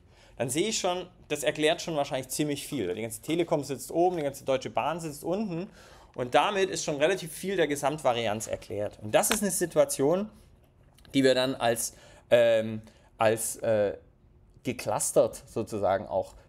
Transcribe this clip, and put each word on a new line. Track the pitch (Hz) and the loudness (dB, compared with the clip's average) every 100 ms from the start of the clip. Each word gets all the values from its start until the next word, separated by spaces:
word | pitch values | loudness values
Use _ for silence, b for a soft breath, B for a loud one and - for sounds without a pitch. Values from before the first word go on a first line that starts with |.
| _ b b b | _ b b b
dann | 127 | -4
sehe | 135 208 | 0 -2
ich | 220 | 0
schon, | 185 180 180 - - | -2 -4 -6 -16 -8
das | 147 | -4
erklärt | 151 151 151 170 | -2 2 2 2
schon | - 156 | -2 -2
wahrscheinlich | 139 131 127 | -2 -2 -6
ziemlich | - 151 139 - | -2 -2 -2 -4
viel. | 143 90 90 | -4 -2 -2
Die | |
ganze | 113 - | -6 -10
Telekom | - 165 170 160 | -4 -2 2 0
sitzt | 131 127 - | -2 -8 -4
oben, | 156 180 175 | 0 2 2
die | |
ganze | 143 135 | -4 -6
Deutsche | - 131 127 | -2 -2 0
Bahn | 110 131 170 | -2 -2 -2
sitzt | 165 139 | -6 -8
unten | - 190 214 165 202 B B B B - | -4 -4 -2 -6 -8 B B B B -8
und | 123 | 2
damit | 143 175 202 190 | 2 2 2 0
ist | 156 | -2
schon | - 143 | -4 2
relativ | 156 190 165 | 2 2 -4
viel | - 180 190 | -8 -4 0
der | 151 | 0
Gesamtvarianz | 147 139 151 135 120 113 107 98 | 2 -2 0 0 0 0 -2 -4
erklärt. | 98 - 101 104 - | -8 -8 -6 -6 -6
Und | 107 | 0
das | 156 208 | 2 2
ist | 214 | 0
eine | 196 | -2
Situation, | - 175 156 143 - 139 180 214 b b _ _ _ _ _ - | 0 -2 2 2 4 2 2 -2 b b _ _ _ _ _ -4
die | 135 | 2
wir | 131 127 | 4 4
dann | 131 | 2
als, | 135 120 120 - B B B - | 0 0 0 -2 B B B 2
ähm, | 120 117 113 110 110 - B B - | 6 6 4 0 -6 -12 B B 0
als, | 113 110 - - | 2 2 -2 -4
äh, | 113 107 101 - - _ _ _ _ - | 0 2 2 -2 -14 _ _ _ _ -12
geclustert | - 113 - 104 - - 117 - - | -8 -6 -4 -2 2 4 4 2 -10
sozusagen | 123 104 107 95 98 - | -6 -6 -2 2 2 0
auch | 92 - - | -4 -4 -10